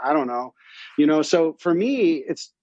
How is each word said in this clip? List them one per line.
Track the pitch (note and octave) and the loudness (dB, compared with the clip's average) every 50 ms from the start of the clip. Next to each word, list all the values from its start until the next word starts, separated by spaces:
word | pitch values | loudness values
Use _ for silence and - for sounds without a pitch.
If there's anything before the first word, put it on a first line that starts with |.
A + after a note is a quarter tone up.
| - | -4
I | C3+ D3+ | 0 0
don't | D#3 C3+ | 0 0
know." | B2 A#2+ A#2+ B2+ B2 - _ _ - - - - - - - | -2 -4 -6 -8 -8 -14 _ _ -20 -20 -20 -20 -8 -2 0
You | D3 | 2
know, | D3+ D#3 D#3 D3 | 4 4 2 2
so | - - F3 E3 D#3+ D3+ - | 2 2 2 2 0 -2 -4
for | - F3 E3+ | -2 0 0
me, | E3+ G3+ B3 C#4 C4 G#3+ E3+ E3 | 0 0 0 0 2 2 2 0
it's, | D3 C3 - E3 - - - _ _ | 0 -4 -8 -10 -10 -10 -16 _ _